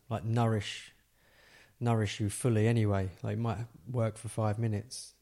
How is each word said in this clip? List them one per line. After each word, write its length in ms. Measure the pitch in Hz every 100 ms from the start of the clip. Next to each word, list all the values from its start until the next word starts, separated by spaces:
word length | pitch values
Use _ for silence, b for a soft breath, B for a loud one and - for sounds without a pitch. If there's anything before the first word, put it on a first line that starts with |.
| -
like, 160 | 113
nourish, 720 | 113 117 113 110 - - - - _ b b b b b b -
nourish 400 | 120 113 104 -
you 100 | 104
fully 380 | - 127 110 110
anyway. 420 | 117 104 98 95 -
Like, 140 | 104 104
it 20 |
might 180 | 117 101 117 - -
work 300 | 127 110 -
for 80 | 113
five 300 | - 107 104
minutes, 560 | 113 101 - - - -